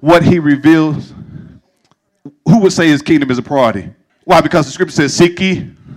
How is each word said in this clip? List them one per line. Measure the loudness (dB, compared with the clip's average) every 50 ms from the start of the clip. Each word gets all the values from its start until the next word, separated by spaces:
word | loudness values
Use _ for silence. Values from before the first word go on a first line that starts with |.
What | 0 2 2 4 4
he | 2 0 2
reveals. | 0 -2 -2 0 2 2 4 4 2 -2 -4 -8 -10 -16 -20 -20 -20 -20 -20 -20 -20 -20 -20 -20 _ _ _ _ _ _ _ _ _ _ _ _ _ -20 _ _ 0
Who | 2 2 4
would | 4 0 0
say | 2 2 2
his | 2 0 0
kingdom | 0 0 0 0 -2
is | -4
a | -6 -4
priority? | -4 -2 0 0 0 -2 -4 -10 -14 -18 _ _ _ _ _ _
Why? | 2 2 2
Because | 2 2 -2 -2 -4
the | -4 -6
scripture | -8 -8 -6 -2
says, | -2 -2 -2 2
"Seek | 0 0 0 0 -2
ye, | -4 -4 -4 -4 -8 -12 -16 _ _ -20 -20